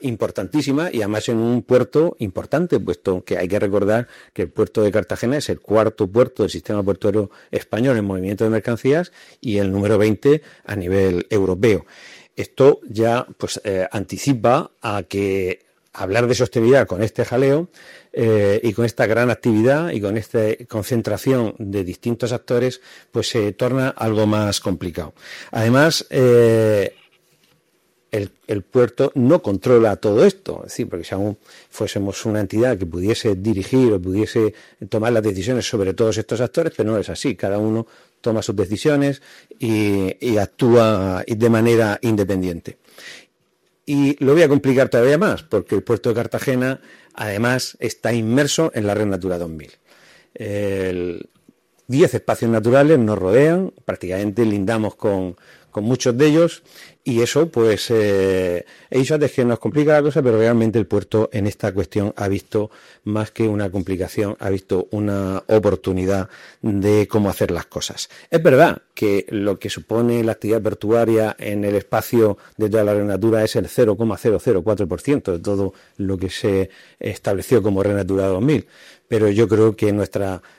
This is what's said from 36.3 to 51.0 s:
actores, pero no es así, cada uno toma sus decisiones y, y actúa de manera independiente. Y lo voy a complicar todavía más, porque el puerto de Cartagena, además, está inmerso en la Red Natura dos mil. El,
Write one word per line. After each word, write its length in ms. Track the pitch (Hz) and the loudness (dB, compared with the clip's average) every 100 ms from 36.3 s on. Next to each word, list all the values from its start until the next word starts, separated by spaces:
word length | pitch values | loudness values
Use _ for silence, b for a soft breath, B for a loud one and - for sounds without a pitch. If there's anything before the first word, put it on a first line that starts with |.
| 113 | -4
actores, 320 | 120 - 165 - | -2 -2 -2 -2
pero 160 | 107 | -2
no 60 | 110 | -2
es 100 | 92 | -4
así, 260 | 85 143 | -6 -6
cada 240 | 95 101 104 | -4 -4 -2
uno 280 | 107 110 113 b b _ | 0 -2 -4 b b _
toma 220 | 120 110 | -4 -2
sus 120 | 107 | -2
decisiones 680 | 104 92 104 151 143 143 139 B B B - | -4 -4 -2 0 0 0 -4 B B B -8
y, 580 | 113 107 104 98 95 - | -2 0 0 0 -2 -4
y 180 | 123 104 | -2 -2
actúa 880 | 98 - 123 120 110 104 95 92 - | -2 0 4 6 4 2 0 -4 -4
de 240 | 107 117 | 0 2
manera 480 | 113 117 113 110 101 | 4 4 4 2 0
independiente. 760 | 117 104 98 95 92 82 - - B B B B B _ _ _ _ _ - | 0 0 0 -2 -4 -6 -12 -18 B B B B B _ _ _ _ _ -4
Y 380 | 143 139 147 | 2 2 2
lo 80 | 135 | 4
voy 100 | 156 | 6
a 60 | 151 | 6
complicar 400 | 143 135 127 127 | 4 2 2 2
todavía 300 | 123 127 151 | 4 4 2
más, 240 | 196 98 | 0 -2
porque 320 | - 104 - | -4 -4 -2
el 80 | 101 | -4
puerto 260 | - 113 120 | -2 -2 -2
de 60 | |
Cartagena, 640 | 113 113 113 - 127 127 135 B B B | -2 -4 -6 -2 -2 -2 -6 B B B
además, 640 | - 107 101 120 131 - - | -10 -6 -2 0 -2 -4 -8
está 340 | 131 - 113 | -8 -4 -2
inmerso 560 | 120 110 131 147 - 160 | -2 0 0 0 0 -2
en 120 | 117 101 | -2 -2
la 80 | |
Red 100 | 104 | 0
Natura 320 | 104 95 92 87 | -2 -2 -4 -6
dos 140 | 85 | -6
mil. 220 | 80 71 _ b b b b b | -10 -16 _ b b b b b
El, 960 | - 107 104 101 98 92 90 | -14 -8 -6 -4 -4 -4 -4